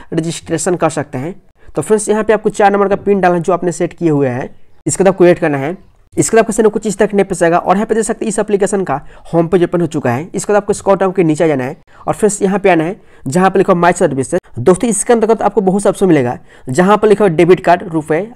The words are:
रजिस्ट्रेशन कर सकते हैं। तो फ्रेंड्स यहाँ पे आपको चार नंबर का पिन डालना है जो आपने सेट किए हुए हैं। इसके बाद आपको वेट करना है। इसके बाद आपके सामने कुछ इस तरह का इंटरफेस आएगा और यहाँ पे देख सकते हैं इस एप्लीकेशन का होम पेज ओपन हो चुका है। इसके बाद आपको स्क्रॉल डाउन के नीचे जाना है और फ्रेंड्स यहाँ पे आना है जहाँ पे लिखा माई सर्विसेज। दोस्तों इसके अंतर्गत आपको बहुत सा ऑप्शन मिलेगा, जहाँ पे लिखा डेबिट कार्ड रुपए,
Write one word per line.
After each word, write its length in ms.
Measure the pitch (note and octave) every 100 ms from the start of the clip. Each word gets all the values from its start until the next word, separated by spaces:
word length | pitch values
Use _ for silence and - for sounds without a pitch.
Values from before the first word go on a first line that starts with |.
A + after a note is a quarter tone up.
| -
रजिस्ट्रेशन 640 | E3 E3 D3+ - E3 G3 F3
कर 140 | D#3+
सकते 260 | D3+ C3+ B2+
हैं। 180 | D3 - - _ - -
तो 60 |
फ्रेंड्स 280 | D3 G#3+ G3+
यहाँ 140 | G#3
पे 100 | G#3+
आपको 160 | G#3 G#3
चार 200 | - G3+
नंबर 160 | G3+ G3
का 80 | G3
पिन 240 | G3+ G3+
डालना 160 | F3+ F3
है 60 |
जो 100 | E3
आपने 180 | F3 F3
सेट 220 | D#3+ E3+
किए 160 | - E3+
हुए 180 | C#3+ C3+
हैं। 200 | B2 F#3+ - - - -
इसके 160 | -
बाद 40 | F#3+
आपको 160 | F#3
वेट 160 | F3 E3+
करना 180 | E3 C#3
है। 180 | C#3 F#3+ - _ _
इसके 220 | - - A3+
बाद 80 |
आपके 100 | A3
सामने 160 | G#3 A3
कुछ 160 | G#3+ G#3+
इस 100 | G3
तरह 100 | G#3
का 40 |
इंटरफेस 300 | G3+ G3 F3+
आएगा 140 | E3+ E3+
और 180 | - F#3
यहाँ 100 | G#3+
पे 80 | A3+
देख 80 |
सकते 220 | A3 A3 A3+
हैं 40 |
इस 100 | G3+
एप्लीकेशन 440 | G#3 G3+ G3 G3
का 160 | F3+ C3 - - -
होम 220 | E3 E3
पेज 160 | F#3
ओपन 180 | E3+ F3
हो 40 | E3
चुका 240 | D3+ B2+
है। 160 | A#2+ F3 G3+
इसके 180 | -
बाद 80 | G#3
आपको 120 | G#3
स्क्रॉल 240 | - - F#3+
डाउन 140 | F#3+
के 120 | F#3
नीचे 240 | D#3+ D3+ E3
जाना 160 | C#3
है 140 | B2+ D#3+ _ - -
और 60 |
फ्रेंड्स 280 | - G#3 G3+
यहाँ 180 | G3 G3
पे 100 | G3
आना 140 | E3+
है 120 | D#3+ G#3+ - - C3
जहाँ 220 | E3+ F#3+
पे 100 | G3
लिखा 140 | F#3 F3+
माई 180 | F3
सर्विसेज। 460 | F3 F3 C3+ B2+ F3 - -
दोस्तों 300 | B2+ F3 A#3+
इसके 240 | G3+ -
अंतर्गत 280 | A#3 G#3 A3
आपको 200 | G3+ A3+
बहुत 220 | F#3+ G3+
सा 60 | G3+
ऑप्शन 180 | F3+ F#3+
मिलेगा, 300 | D3+ A#2+ E3+ - - -
जहाँ 280 | B2+ F3+ G#3
पे 100 | G#3+
लिखा 200 | G3+ G#3
डेबिट 300 | D#3+ F3 F3+
कार्ड 240 | E3+ F3+ G#3
रुपए, 420 | D#3+ D3+ D#3 A3